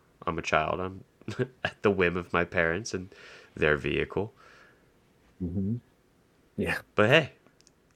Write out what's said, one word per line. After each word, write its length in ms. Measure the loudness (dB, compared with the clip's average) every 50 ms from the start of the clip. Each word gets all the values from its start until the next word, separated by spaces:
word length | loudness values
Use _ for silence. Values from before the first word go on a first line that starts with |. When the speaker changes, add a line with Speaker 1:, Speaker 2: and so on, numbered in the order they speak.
| _ _ _ _ -6
Speaker 1:
I'm 120 | -4 -4 -4
a 40 |
child. 380 | -2 0 0 0 2 0 -2 -4
I'm 240 | -4 -8 -10 -12 -18 -20 _ _ -14 -12
<laughs> 360 | -6 -6 -6 -8 -6 _ -8
at 160 | -8 -8 0
the 100 | 2 2
whim 240 | 4 4 2 2 2
of 160 | -2 -4 -2
my 140 | 0 0 0
parents 480 | 0 0 0 0 2 0 -2 -4 -6 -8
and 200 | -8 -8 -10 -16 -20 -20 -20 -20 -20 -20 -18 _
their 200 | 0 2 2 2
vehicle. 580 | 2 0 -2 -2 -2 -2 -2 -2 -4 -4 -4 -8 _ -20 -20 -20 -20 -20 -20 _ _ _ _ _ _ _ _ _ _ _ _ _ _ -8
Speaker 2:
Mm-hmm. 320 | -6 -4 -4 -4 -4 -4 -6 -8 _ _ _ _ _ _ _ _ _ _ _ _ _ _
Yeah. 220 | -6 -4 -4 -4 -6 -8 _ _
Speaker 1:
But 140 | 2 4 6
hey, 220 | 6 6 4 2 -6 _ _ _ _ _ _ -20 _ _ _ _ _